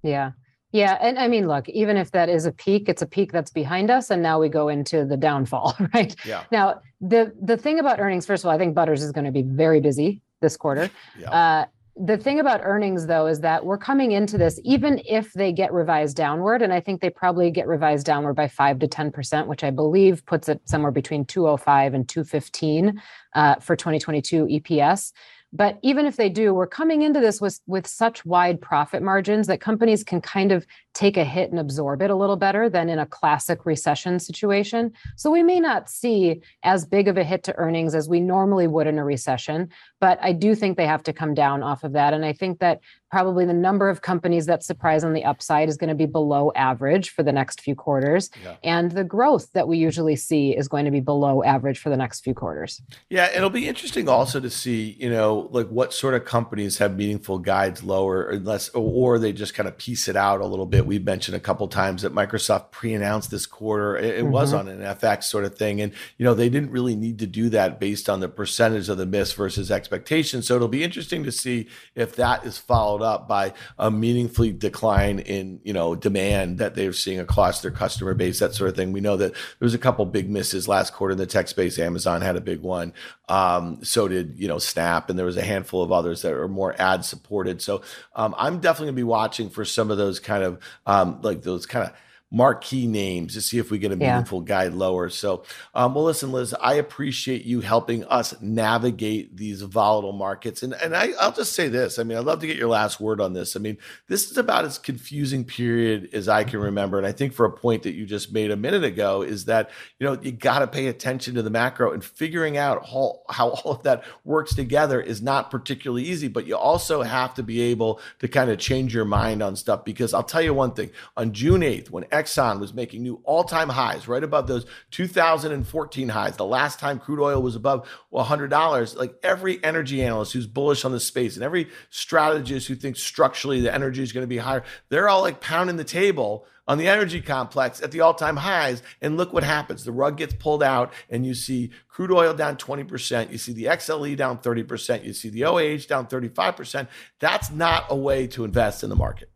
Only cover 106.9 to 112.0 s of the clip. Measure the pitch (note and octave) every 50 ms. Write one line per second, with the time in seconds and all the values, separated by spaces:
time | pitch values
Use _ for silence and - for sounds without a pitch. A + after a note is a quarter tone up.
106.9 | F#2+ G2 G2 G2 G#2 - C#3 C#3 C3+ - A#2 G#2 - - - B2 A2+ G#2 - G#2
107.9 | D2+ E2+ G#2+ G2 G#2 G2+ - - G2 A2 G#2+ G#2 G#2 G2+ G#2 C#3+ G3 G3+ E3 B2
108.9 | F2+ F#2 G#2 G2 G2 G2 F#2+ C2+ G#2 G2+ F#2 G2+ A2+ A2+ G#2+ - - - - -
109.9 | _ _ C3 C#3+ C3+ - - C3+ B2 A2+ - C3 A#2+ C#3+ C#3 A2+ - C#3 C3+ C3
110.9 | A#2 - - C3+ C3 B2+ - B2+ B2 A#2+ A2 G#2+ G#2+ A2+ A#2+ C3 B2+ - B2 G2
111.9 | D2+ G2